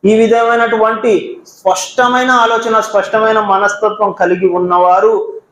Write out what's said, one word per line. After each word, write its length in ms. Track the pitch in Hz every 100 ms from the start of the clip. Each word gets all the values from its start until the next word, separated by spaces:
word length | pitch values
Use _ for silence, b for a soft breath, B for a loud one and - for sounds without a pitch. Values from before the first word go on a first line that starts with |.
ఈ 80 | 196 220
విధమైనటువంటి 920 | 226 233 233 233 233 226 220 220 240 196 - - -
స్పష్టమైన 840 | - 190 185 - - 247 247 254
ఆలోచన, 440 | 254 226 233 233 220
స్పష్టమైన 580 | 214 208 - 220 220 220 208
మనస్తత్వం 580 | 190 202 - - - 208
కలిగి 360 | - 180 180 185 180
ఉన్నవారు 540 | 180 180 180 180 214 453 - - _